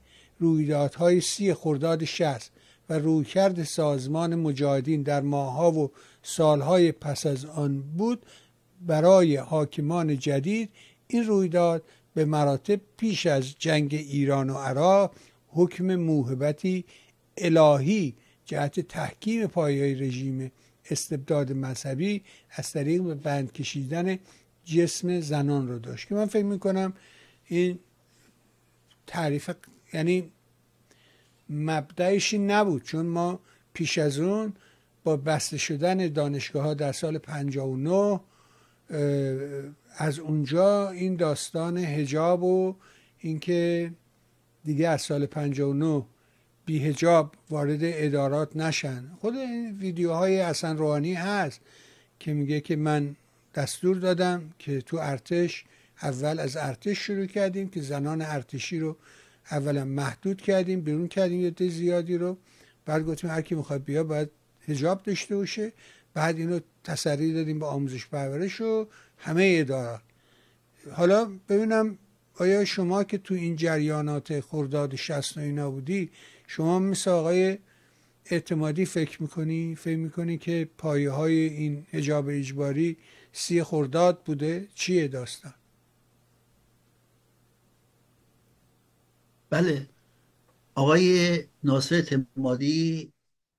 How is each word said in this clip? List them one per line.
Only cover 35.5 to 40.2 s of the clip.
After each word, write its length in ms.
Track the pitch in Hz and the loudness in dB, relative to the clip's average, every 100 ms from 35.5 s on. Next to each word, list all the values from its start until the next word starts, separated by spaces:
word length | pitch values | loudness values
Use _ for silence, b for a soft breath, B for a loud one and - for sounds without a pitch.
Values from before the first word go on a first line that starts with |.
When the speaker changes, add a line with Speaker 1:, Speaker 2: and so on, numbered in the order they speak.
| 151 | -6
Speaker 1:
شدن 500 | - 151 170 185 180 | -4 0 0 2 0
دانشگاه‌ها 640 | 151 147 143 - 147 147 | 0 -2 -2 -4 -2 -2
در 180 | 151 147 | -2 -2
سال 260 | 131 160 156 | -2 -4 -4
پنجاه 500 | - 151 139 139 135 | -6 -6 -4 -4 -4
و 100 | 131 | -4
نه، 420 | 143 190 202 190 - b b b b b _ | 0 2 2 0 -4 b b b b b _
اه، 840 | 160 143 143 135 131 143 139 139 147 _ - | -2 0 0 -2 -4 -6 -10 -12 -18 _ -6
از 220 | 156 | -4
اونجا 720 | 147 | -4